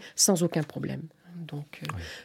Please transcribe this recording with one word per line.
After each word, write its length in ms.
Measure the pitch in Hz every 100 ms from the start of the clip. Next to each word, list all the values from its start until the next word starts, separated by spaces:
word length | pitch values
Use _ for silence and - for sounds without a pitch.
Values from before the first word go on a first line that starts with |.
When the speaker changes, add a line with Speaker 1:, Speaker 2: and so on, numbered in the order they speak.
| -
Speaker 1:
sans 280 | - - 175
aucun 220 | 170 165
problème. 380 | 147 135 139 135 156 - 180 175 160
Donc, 340 | 147 147 -
euh, 40 | 147
Speaker 2:
Oui. 80 | 95 82 -